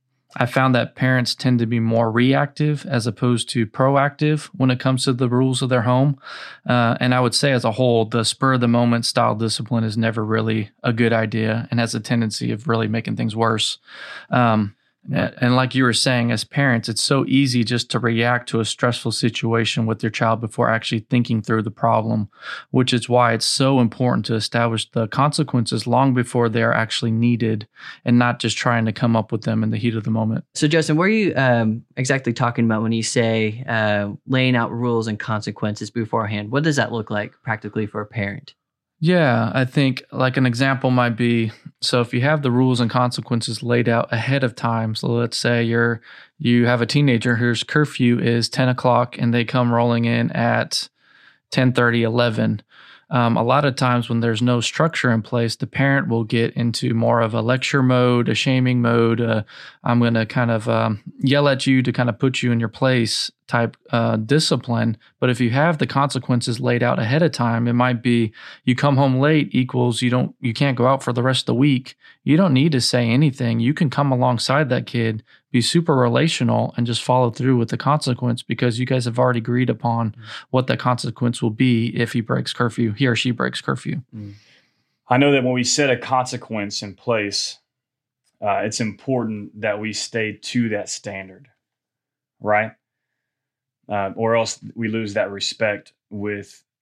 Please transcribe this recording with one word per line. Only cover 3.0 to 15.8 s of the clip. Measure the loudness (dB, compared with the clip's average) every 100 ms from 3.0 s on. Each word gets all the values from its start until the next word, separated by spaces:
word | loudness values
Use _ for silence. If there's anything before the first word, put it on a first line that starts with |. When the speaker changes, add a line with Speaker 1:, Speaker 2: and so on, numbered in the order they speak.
| -2
Speaker 1:
opposed | -2 0 0 -2
to | -2 -4
proactive | 0 2 4 2 0 0 0 -4
when | 0 2
it | 2
comes | 0 0
to | 0
the | 0 2
rules | 2 2 0
of | 0
their | 0
home. | 2 4 2 0 -8 -16 -18 -10 0
Uh, | 2 2 2
and | 2
I | 2
would | 2 2
say | 2
as | 2
a | 0
whole, | 0 2 2 2
the | 0 -2
spur | 0 0
of | 2
the | 2
moment | 2 2 2 0
style | 0 0 0
discipline | -2 -4 -2 -2
is | -2 0
never | -2 0 -2
really | -2 0 -2 -4 _
a | -4
good | 0 2
idea | 2 0 -2 0 -2 -2
and | -2
has | -2
a | -4
tendency | -2 0 0 -2 -4
of | -4 -2
really | 0 0
making | -2 -4 -4
things | -4 0
worse. | 0 0 -2 -6 -14 -18 -16 -18 -4
Um, | 0 2 2 0 -6 _ _ -6
a-, | -4 -4 -2
and | 0 2
like | 0
you | 2